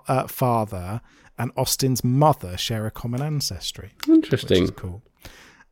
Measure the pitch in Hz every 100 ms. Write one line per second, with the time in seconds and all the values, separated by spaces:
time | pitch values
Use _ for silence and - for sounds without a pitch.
0 | - 131 - - 127 117 107 92 90 113
1 | - _ - - 117 - 131 - 135 127
2 | 123 131 151 143 92 90 - 110 107 -
3 | 123 123 147 151 - 90 - - 98 -
4 | - 320 311 117 - 92 90 - 92 95
5 | - _ - - - - _